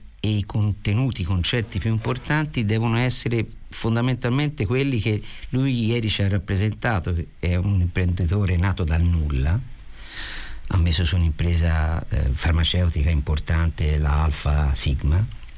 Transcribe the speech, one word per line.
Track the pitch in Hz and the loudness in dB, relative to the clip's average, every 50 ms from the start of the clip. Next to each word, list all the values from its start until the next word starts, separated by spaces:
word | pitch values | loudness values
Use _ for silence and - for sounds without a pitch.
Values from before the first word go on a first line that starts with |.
| - - - - | -18 -20 -10 -6
e | - 107 | -2 0
i | 107 104 98 | 0 0 -2
contenuti, | - - 110 107 104 95 - - 110 104 120 135 127 - - | -2 -2 0 0 0 0 -2 -2 0 0 2 0 0 -2 -2
i | 87 | -2
concetti | 87 95 87 85 - 127 123 110 - - 95 | 0 0 0 0 0 0 -2 -2 -2 -4 -2
più | - 113 | 0 0
importanti | 110 110 113 120 127 131 - - 147 156 156 151 - 127 110 | 0 0 0 -2 -4 -4 -2 -2 0 0 0 -2 -2 -2 0
devono | 101 110 110 117 117 113 | 0 2 2 2 2 2
essere | 117 127 127 - - - 123 120 113 110 - - - - - | 2 0 0 0 -2 -2 -2 -2 -2 -2 -4 -8 -14 -16 -14
fondamentalmente | - - - 113 113 117 120 131 123 127 - 120 123 143 151 147 151 - 104 | -8 -4 -2 0 2 2 2 0 0 0 0 0 0 0 0 -2 -2 -2 -2
quelli | 90 123 131 139 139 131 110 | 0 0 0 0 0 0 0
che | 92 113 107 101 - - - - - - | 0 0 0 -2 -4 -8 -12 -12 -8 -4
lui | 123 127 135 135 127 120 110 | -2 0 0 0 0 0 0
ieri | 110 117 120 110 107 | 0 0 0 0 0
ci | - - 101 | 0 0 0
ha | 95 | 0
rappresentato, | 101 95 - - 101 92 104 110 101 - - 123 110 87 - 90 85 | 0 0 -2 -2 0 0 0 0 -2 -2 -2 0 0 0 0 -2 -2
che | 82 - - - - | -4 -4 -6 -8 -6
è | - 87 87 | -2 -2 0
un | 90 90 101 101 92 | 0 0 2 2 2
imprenditore | 87 85 - 92 90 90 85 - 90 82 101 104 101 87 90 | 2 0 0 0 0 0 0 0 0 0 2 2 2 2 2
nato | 85 95 98 90 - 87 | 2 2 2 0 0 0
dal | 76 78 82 85 | 0 2 2 2
nulla, | 87 87 80 76 73 69 65 67 78 92 131 131 - - - - - - - - - - - - - - - - - - - - - | 2 2 2 0 0 0 0 2 2 0 0 -2 -6 -10 -14 -14 -16 -16 -16 -16 -14 -12 -12 -10 -10 -10 -10 -10 -8 -8 -8 -6 -2
ha | - | 0
messo | 87 82 85 80 92 87 | 2 2 2 2 2 2
su | 76 90 | 2 2
un'impresa, | 87 82 78 73 - 82 87 87 80 82 82 80 80 78 80 80 - - - | 2 2 2 2 0 0 2 2 2 4 2 2 2 2 0 0 -2 -2 -2
eh, | - 71 71 67 65 | 0 0 2 0 0
farmaceutica | - - 85 80 82 80 - - 90 90 82 - 78 73 85 | 0 0 2 2 2 2 2 2 2 2 2 2 2 2 2
importante, | 80 71 71 - 76 73 - - 80 82 82 82 - - 85 78 76 | 2 2 2 0 -2 -2 0 0 0 2 2 0 0 0 0 2 2
la | 76 76 71 73 76 78 | 2 2 2 2 2 2
Alpha | 76 73 - - 76 73 76 73 69 69 | 2 0 0 0 0 2 2 2 2 2
Sigma. | - - - 65 65 - 69 80 95 113 - - - - - - | 2 0 0 0 2 2 2 2 2 2 0 -4 -8 -12 -14 -14